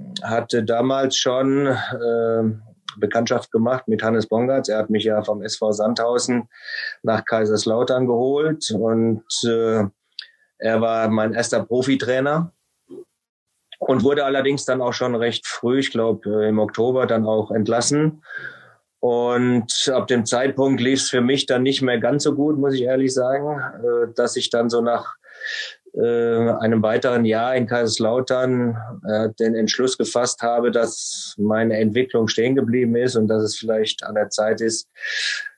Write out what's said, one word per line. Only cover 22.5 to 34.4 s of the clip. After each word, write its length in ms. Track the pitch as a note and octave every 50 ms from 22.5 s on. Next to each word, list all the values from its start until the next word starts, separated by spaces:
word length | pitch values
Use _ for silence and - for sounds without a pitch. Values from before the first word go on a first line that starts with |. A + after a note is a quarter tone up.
| D3+ C3+
muss 140 | C#3 C#3 C3+
ich 120 | C3 A#2+
ehrlich 280 | B2 C3 C3 C3+ C3 B2+
sagen, 480 | B2+ B2+ B2+ C3+ C#3 C#3+ D3 D3+ C#3
äh, 540 | - - - G2 A#2 A#2+ A#2+ A#2+ A#2+ A2+ -
dass 220 | - A#2+ A#2+ -
ich 120 | B2 A2+ -
dann 220 | - A#2 A#2 A#2+
so 100 | A#2 A#2+
nach, 360 | A#2 A#2+ A#2 A2+ - - - - _ - - - - - - - - - - - _ - -
äh, 560 | - A2+ A#2 A#2+ A#2 A#2 A#2 A#2 A2+ A#2 A#2
einem 320 | A#2 - A2 A2 A#2 A2 G#2
weiteren 420 | G#2+ A2+ - - C3 A#2+ A#2+ A#2
Jahr 320 | A2 A2 A2 A#2 B2 C3
in 100 | B2+ A#2+
Kaiserslautern, 1120 | G#2+ B2 A#2+ A#2+ A2+ A2 - A2+ A2 A#2 B2+ B2+ - C3 B2+ C3 C3 B2+ B2 A#2+ A#2 A2+ A2+ A2 A#2 A2 - - G#2+
äh, 220 | G#2+ G#2+ A2 G#2+ G#2+ -
den 140 | A2+ A2+ A2+
Entschluss 420 | A2+ A2 G#2+ - - B2 C3 -
gefasst 460 | - A#2+ G2+ - A#2+ B2 B2 - - -
habe, 280 | A#2 A#2+ A#2+ A#2+ A#2+
dass 640 | A2 A#2+ A#2 A2+ - - - - - - - - - -
meine 400 | G#2 G#2+ G#2+ A2 A2+ A2+ A2+ A2
Entwicklung 500 | A2+ A2 G#2 B2 C3 - - A#2 A2 G#2+
stehen 260 | - - A2+ B2+ C3+
geblieben 420 | C3+ A#2 A2+ A#2 B2+ B2+ A#2 A#2
ist 200 | A#2+ B2 B2+ B2
und 120 | A#2 A2 G#2+
dass 140 | A2 A2 G#2+
es 140 | G#2 G#2
vielleicht 480 | - A2+ A2 A2 A2 A2 G#2+ - - -
an 100 | - G#2+
der 140 | G#2 G#2 G2+
Zeit 320 | - -